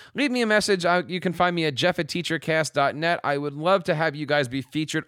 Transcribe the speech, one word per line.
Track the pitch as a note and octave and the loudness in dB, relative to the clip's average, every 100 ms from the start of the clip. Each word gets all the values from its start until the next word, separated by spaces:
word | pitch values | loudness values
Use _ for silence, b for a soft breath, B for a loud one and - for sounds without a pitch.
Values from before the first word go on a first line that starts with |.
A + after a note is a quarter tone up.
| B - | B -2
leave | C#4 | 0
me | B3 | 0
a | A3 | 2
message. | G#3+ G#3 G3 | 2 2 2
Uh, | E3+ F3+ D3 | 2 2 0
you | F3+ | -4
can | F#3 | -2
find | E3 F3+ E3+ | 0 2 2
me | D#3 | 0
at | B2+ | 0
jeff | F3 F3 | 0 0
at | D#3 | -2
teachercast | F3 E3 D#3+ - D#3+ D3+ | -4 -4 -4 0 0 0
dot | C#3+ C#3 B2 | 0 0 0
net. | E3 F3 | 0 0
I | - C#3+ | 0 -2
would | D3 | -2
love | C#3+ D#3+ G3 | -2 2 2
to | F3 | 2
have | D#3 D#3+ C#3+ | 0 0 -2
you | C#3 | 0
guys | D3 C3 | 0 2
be | C3+ | -4
featured | B2+ D3+ D#3 D#3+ | -4 -4 -2 -4